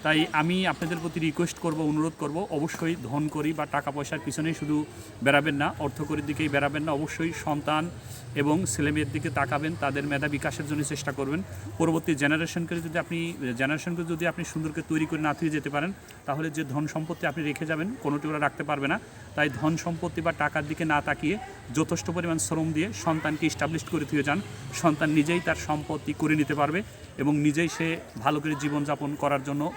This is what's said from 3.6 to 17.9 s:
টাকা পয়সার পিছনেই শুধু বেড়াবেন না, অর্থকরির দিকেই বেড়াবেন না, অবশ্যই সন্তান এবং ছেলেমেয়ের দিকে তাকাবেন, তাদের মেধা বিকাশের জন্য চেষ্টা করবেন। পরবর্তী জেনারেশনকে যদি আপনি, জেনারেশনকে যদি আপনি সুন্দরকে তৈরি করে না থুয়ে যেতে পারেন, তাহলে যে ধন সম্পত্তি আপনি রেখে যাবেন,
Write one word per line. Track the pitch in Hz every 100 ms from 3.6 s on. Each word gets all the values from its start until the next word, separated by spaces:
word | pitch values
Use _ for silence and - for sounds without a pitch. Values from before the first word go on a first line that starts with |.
| 147
টাকা | 147 143
পয়সার | 143 139 156 143
পিছনেই | 139 156
শুধু | 160 147 151 147 - - -
বেড়াবেন | 135 143 151 143
না, | 151 -
অর্থকরির | 147 - 151 151 147
দিকেই | 143 151
বেড়াবেন | 139 143 151
না, | 156
অবশ্যই | 143 151 - 165 165
সন্তান | - 147 147 151 170 - - - - -
এবং | 143 156 185
ছেলেমেয়ের | - 147 151 147
দিকে | 156 165
তাকাবেন, | 151 139 147 156 170
তাদের | 139 139
মেধা | 143 143 147
বিকাশের | 143 151 - 147
জন্য | 151
চেষ্টা | 143 147 -
করবেন। | 139 135 156 196 - - -
পরবর্তী | 165 160 170 147
জেনারেশনকে | 143 156 165 175 170 170
যদি | 165 165
আপনি, | - 170 170 170 131 120
জেনারেশনকে | 135 151 180 170
যদি | 165 165 170
আপনি | 160 165
সুন্দরকে | 156 156 156 156
তৈরি | 156 156
করে | 160
না | 151
থুয়ে | 143 160
যেতে | 151 143
পারেন, | 147 170 196 - - -
তাহলে | 143 160
যে | 147
ধন | 147 135 151
সম্পত্তি | - 156 170 160
আপনি | 139
রেখে | 151 143 156
যাবেন, | 160 180